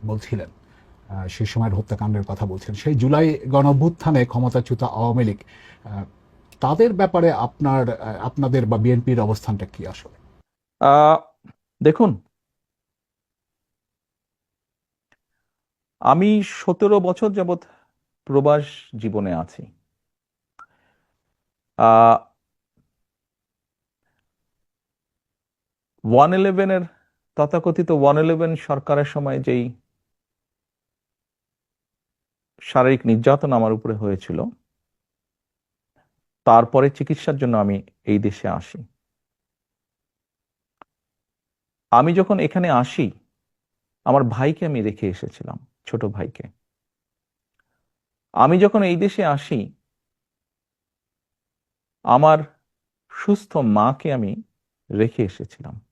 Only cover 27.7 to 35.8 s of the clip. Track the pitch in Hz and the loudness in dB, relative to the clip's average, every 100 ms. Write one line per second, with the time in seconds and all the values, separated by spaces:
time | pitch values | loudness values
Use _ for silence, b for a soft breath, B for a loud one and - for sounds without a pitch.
27.7 | 160 170 160 139 143 160 165 165 160 - | -2 0 2 4 4 2 0 -2 -4 -6
28.7 | 139 - 143 143 151 139 135 131 123 120 | -8 -2 -2 -2 -4 -6 -6 -2 -2 -4
29.7 | 120 _ _ _ _ _ _ _ _ _ | -10 _ _ _ _ _ _ _ _ _
30.7 | _ _ _ _ _ _ _ _ _ _ | _ _ _ _ _ _ _ _ _ _
31.7 | _ _ _ _ _ _ _ _ _ - | _ _ _ _ _ _ _ _ _ -4
32.7 | 135 127 135 117 113 117 139 147 123 110 | 0 2 2 0 2 2 2 2 0 0
33.7 | 110 113 107 107 95 - 80 240 - _ | -2 -4 -6 -4 -6 -8 -8 -8 -12 _
34.7 | _ _ _ _ _ _ _ _ _ _ | _ _ _ _ _ _ _ _ _ _
35.7 | _ | _